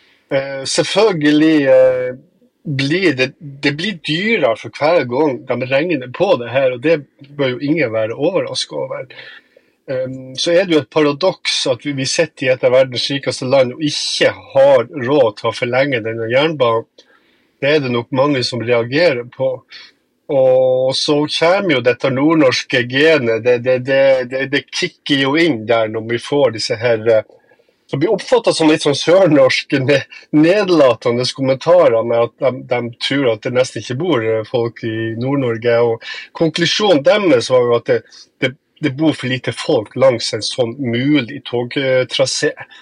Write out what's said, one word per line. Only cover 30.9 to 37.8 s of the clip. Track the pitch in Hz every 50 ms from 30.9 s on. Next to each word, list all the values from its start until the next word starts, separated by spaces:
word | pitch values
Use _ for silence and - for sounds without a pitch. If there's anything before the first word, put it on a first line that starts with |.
| 113 - - 123 120 123 127 123
kommentarer | - - 135 131 135 127 - 160 175 180 160 131 117 113 110
med | 117 120 117 117
at | 113 _ - 143
de, | 127 127 135 135 - 123
de | 120 120 117 120 -
tror | - - 139 143 139 117 110
at | 107 -
det | 127 120
nesten | 127 131 - - 117
ikke | 107 - 123 131 175
bor, | 185 147 120
eh, | 110 113 113 110 107 -
folk | - 120 117 117 - - 120
i | 113 110 113 113 113 113
Nord-Norge. | 113 123 135 143 139 131 120 113 110 120 120 117 117
Og | 120 117 113 - - - - - - - -
konklusjonen | - 170 160 - 170 170 156 - - 214 202 170 139 143
deres | 175 202 214 202 170 135 117 113 - 127
var | 127 120
jo | 120 117
at | 117